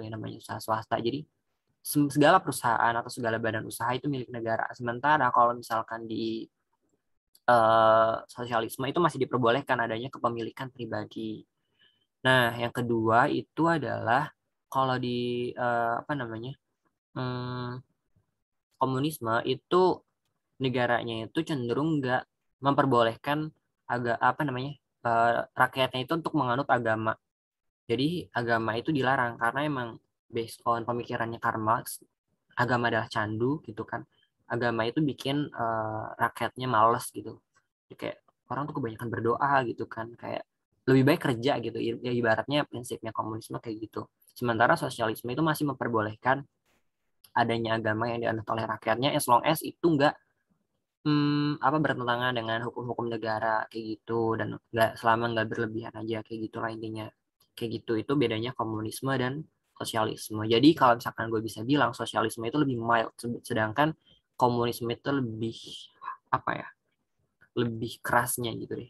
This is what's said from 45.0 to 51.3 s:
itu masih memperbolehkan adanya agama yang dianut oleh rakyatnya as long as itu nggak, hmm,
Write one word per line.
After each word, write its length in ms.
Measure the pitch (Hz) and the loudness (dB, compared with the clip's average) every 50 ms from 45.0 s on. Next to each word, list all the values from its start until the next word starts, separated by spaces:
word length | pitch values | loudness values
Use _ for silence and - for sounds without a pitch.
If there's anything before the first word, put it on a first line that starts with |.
| 113 110 107 - - 120 | -2 -2 -2 -2 -6 -6
itu 160 | 123 143 160 | -2 0 0
masih 240 | 160 147 - 151 143 | 0 0 0 -2 -2
memperbolehkan 720 | 131 - 120 120 117 110 104 107 110 - - 127 135 139 139 - _ _ _ _ _ _ _ _ _ _ _ _ _ _ _ _ - | -2 -2 -2 0 0 0 0 0 -4 -2 0 2 2 2 -2 -8 _ _ _ _ _ _ _ _ _ _ _ _ _ _ _ _ 0
adanya 400 | 117 120 117 117 117 113 110 113 | 0 2 2 0 0 0 0 0
agama 320 | 113 110 110 107 110 117 120 | 0 0 0 0 0 -2 -2
yang 160 | 117 117 117 | -2 -2 -2
dianut 240 | 113 113 107 104 - | -2 -2 -2 -4 -4
oleh 160 | 113 113 110 | -4 -2 -2
rakyatnya 480 | 113 110 - - 113 110 117 135 147 | -4 -4 -2 0 0 0 2 0 0
as 160 | 156 147 - 123 | 0 0 2 4
long 160 | 120 117 - | 4 4 6
as 160 | 143 160 - | 4 0 0
itu 240 | - - - _ - | -2 -8 -4 _ 0
nggak, 320 | 170 160 135 143 151 - - _ _ _ _ _ _ _ _ _ _ _ _ _ _ _ _ - | 2 4 4 4 2 2 0 _ _ _ _ _ _ _ _ _ _ _ _ _ _ _ _ -2
hmm, 560 | 151 147 147 147 147 | 0 0 2 2 0